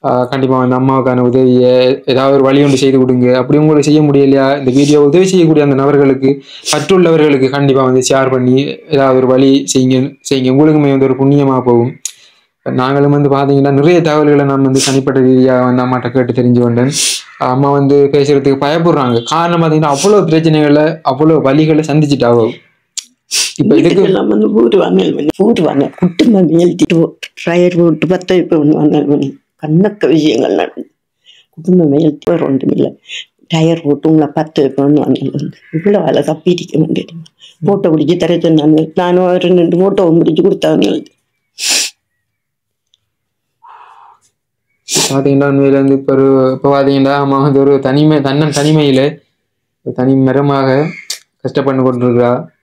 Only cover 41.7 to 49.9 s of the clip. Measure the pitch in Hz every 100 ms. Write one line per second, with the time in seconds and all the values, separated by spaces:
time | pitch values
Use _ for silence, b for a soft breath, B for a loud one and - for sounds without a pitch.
41.7 | B B _ _ _ _ _ _ _ _
42.7 | _ _ _ _ _ _ _ _ _ -
43.7 | B B B B B _ _ _ _ _
44.7 | _ - - 135 139 139 139 143 139 139
45.7 | 139 139 139 135 135 135 135 131 131 143
46.7 | 139 139 139 135 143 139 135 147 139 139
47.7 | 139 135 139 151 156 135 143 156 147 147
48.7 | 156 147 135 139 156 _ _ _ _ _
49.7 | _ -